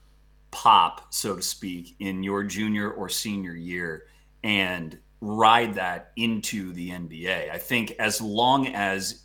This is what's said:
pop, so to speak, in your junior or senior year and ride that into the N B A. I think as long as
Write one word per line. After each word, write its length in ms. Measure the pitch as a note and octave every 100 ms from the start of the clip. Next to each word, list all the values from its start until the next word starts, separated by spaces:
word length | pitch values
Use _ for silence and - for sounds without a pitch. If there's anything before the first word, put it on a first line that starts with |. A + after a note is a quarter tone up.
| _ _ _ _ _
pop, 600 | - A#2+ G#2 E2 - -
so 240 | - A2+ F#2
to 60 |
speak, 540 | - - G2 F2+ F2 -
in 240 | G2 F#2+
your 220 | G2 G2+
junior 460 | G2+ F#2 G#2+ G#2 G#2
or 180 | - F#2
senior 460 | - A2 G2+ F#2
year 500 | E2+ E2+ F2+ E2+ D#2 - _ _ _
and 540 | A2 G#2 F#2 F2+ D#2+ - _ _
ride 540 | G#2+ G#2+ A2 A#2 A#2
that 380 | G2+ F2+ F2 -
into 580 | - A#2 A2 - A2 F#2
the 180 | F2+ F2
N 160 | F2+ E2+
B 180 | D#2 F2
A. 240 | F2+ D2+
I 80 | E2+
think 340 | - B2 G#2 -
as 220 | A2 G#2+
long 480 | A2 G#2 B2 C3+ C3
as 560 | G2+ G2+ G2 F#2+ -